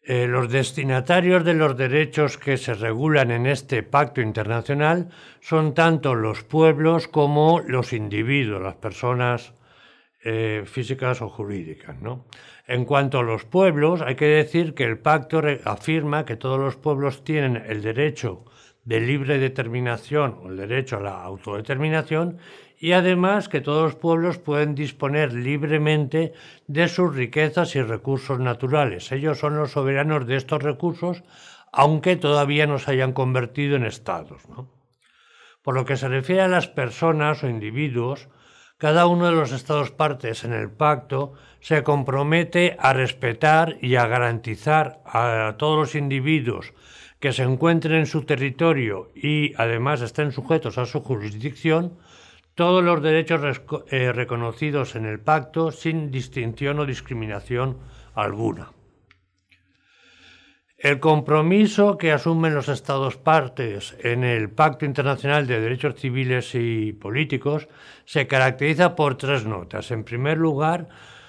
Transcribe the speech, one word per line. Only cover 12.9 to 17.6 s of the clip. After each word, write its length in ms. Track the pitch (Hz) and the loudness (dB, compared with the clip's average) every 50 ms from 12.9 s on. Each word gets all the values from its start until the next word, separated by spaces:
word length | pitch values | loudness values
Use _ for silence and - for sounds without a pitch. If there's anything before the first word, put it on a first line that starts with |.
| 147 139 139 135 139 131 | 2 2 2 2 0 0
a 20 | |
los 240 | 120 117 113 104 - | 0 0 -2 -4 -6
pueblos, 560 | - - 180 196 190 156 147 147 160 175 170 | 0 2 4 4 6 4 4 2 2 2 0
hay 120 | 156 123 131 | -2 -4 -2
que 120 | - 151 | 2 2
decir 480 | 151 151 156 147 151 - 170 170 160 135 | 4 4 4 2 2 0 0 0 0 -2
que 100 | - 131 | -2 -2
el 140 | 113 113 110 | -2 -2 0
pacto 420 | - 151 151 156 131 - - 160 | 2 2 2 2 0 -2 -2 0
re-, 220 | 147 147 143 - - | 0 0 -2 -2 -4
afirma 600 | 107 104 101 - - 156 160 147 151 147 151 147 | -6 -6 -6 -4 -2 -2 -2 -2 -2 -2 -2 -4
que 100 | - 117 | -4 -8
todos 240 | - - 131 135 135 | -6 -4 -2 -2 0
los 160 | 135 135 131 | -2 -2 -4
pueblos 480 | 139 - 151 147 135 139 139 135 143 - | -4 -2 -2 -2 0 -2 -4 -4 -6 -6
tienen 320 | - 156 151 143 131 120 113 | -4 -2 0 0 0 -2 -2